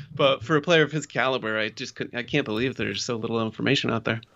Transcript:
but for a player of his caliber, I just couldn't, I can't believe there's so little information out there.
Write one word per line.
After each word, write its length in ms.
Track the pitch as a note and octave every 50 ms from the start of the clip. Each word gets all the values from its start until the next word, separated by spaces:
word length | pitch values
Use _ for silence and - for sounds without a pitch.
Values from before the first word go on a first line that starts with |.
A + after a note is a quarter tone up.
| C#3+ - -
but 300 | - D3+ C3+ C3+ - -
for 140 | - D#3+
a 40 | D3
player 220 | D3 F3 F3 D#3+ D3+
of 80 | D3
his 160 | D#3 D3+ C3
caliber, 500 | - - C3+ A#2+ C3 C3 A#2+ G#2+ A2 A2
I 120 | A2 G#2+ A2
just 260 | G#2+ B2+ C3 A#2 -
couldn't, 240 | - A#2+ G2+ - A#2+
I 60 | A#2
can't 200 | - - D3 C3
believe 300 | A2 G#2+ G#2+ B2+ C3+ B2
there's 280 | - A2 G#2+ G2+ G2+ -
so 100 | - A#2+
little 240 | A2 A2+ A2+ A2+ A2+
information 480 | A2+ A2 - - A#2 A#2 C#3 - - B2
out 140 | A#2 A2+ A#2
there. 160 | A#2+ A2+ A2+ - - _